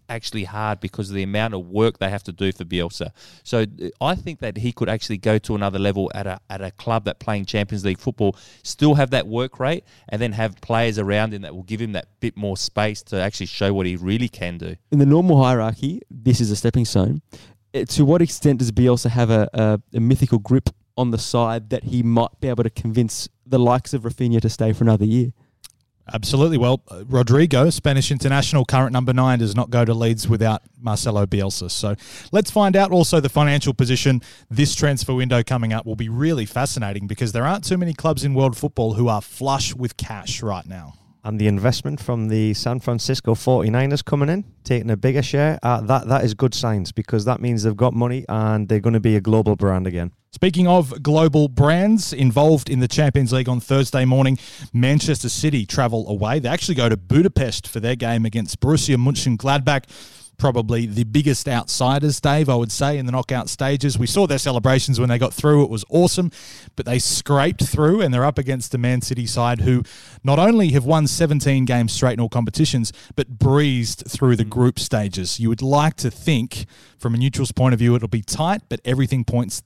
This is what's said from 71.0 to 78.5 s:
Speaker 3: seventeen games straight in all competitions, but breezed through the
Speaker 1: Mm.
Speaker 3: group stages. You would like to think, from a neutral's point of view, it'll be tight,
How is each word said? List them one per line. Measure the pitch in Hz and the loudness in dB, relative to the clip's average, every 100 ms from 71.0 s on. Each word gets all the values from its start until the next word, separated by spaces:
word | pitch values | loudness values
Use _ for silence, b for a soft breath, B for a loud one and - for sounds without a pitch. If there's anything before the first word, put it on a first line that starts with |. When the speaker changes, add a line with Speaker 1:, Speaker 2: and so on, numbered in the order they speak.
| 147 | 2
Speaker 3:
seventeen | - 160 147 143 135 127 | 2 2 2 2 2 2
games | 120 113 | 2 0
straight | - 127 | 0 0
in | 117 | 0
all | 113 | -2
competitions, | 123 110 - 156 127 110 B B - | -2 -2 0 0 0 -2 B B -6
but | 135 113 | -6 0
breezed | - 143 147 123 113 - - | 4 4 4 0 -2 -6 -10
through | - 131 113 | 0 2 4
the | 107 | 2
Speaker 1:
Mm. | |
Speaker 3:
group | 120 123 - | 2 2 0
stages. | - 110 101 95 90 - | -2 -2 -2 -4 -6 -2
You | 113 | -2
would | 113 | -2
like | 135 143 156 - | 0 2 2 0
to | 113 | -4
think, | - 160 131 120 - - b b _ | -4 0 0 -2 -8 -12 b b _
from | 117 | -2
a | 117 | 0
neutral's | 135 - 127 | 0 -2 -4
point | - 127 | 2 2
of | 113 | 4
view, | 120 120 | 4 2
it'll | 110 | 0
be | 117 | -4
tight, | - - 165 | -4 -2 -2